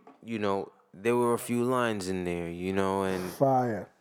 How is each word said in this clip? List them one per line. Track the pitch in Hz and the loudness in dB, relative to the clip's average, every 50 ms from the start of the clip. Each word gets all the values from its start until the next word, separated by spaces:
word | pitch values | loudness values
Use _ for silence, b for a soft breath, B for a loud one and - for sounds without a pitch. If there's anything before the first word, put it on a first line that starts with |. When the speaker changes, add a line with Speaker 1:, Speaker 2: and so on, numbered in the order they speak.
| - - - _ - | -20 -20 -20 _ -12
Speaker 1:
you | 107 117 110 | -8 -4 -2
know, | 104 101 98 98 - - - _ _ _ - | 0 0 0 0 -2 -6 -12 _ _ _ -12
there | 85 98 113 120 | -4 0 2 2
were | 120 120 120 120 | 4 4 4 2
a | 110 | 0
few | - - 120 120 120 | 0 -2 0 0 2
lines | 123 127 127 123 117 110 104 92 92 | 2 2 2 2 2 0 -2 -2 -2
in | 95 92 90 | -2 -2 -2
there, | 87 87 87 85 85 | -2 -2 -2 -4 -6
you | 85 87 90 92 95 | -6 -4 -2 -2 0
know, | 95 98 95 95 98 98 | 2 2 2 2 0 0
and | 95 95 92 90 92 87 | 0 -2 -2 -4 -6 -2
Speaker 2:
Fire. | - 143 135 131 127 127 120 110 98 87 - _ _ | 0 2 4 4 4 2 0 -2 -4 -8 -10 _ _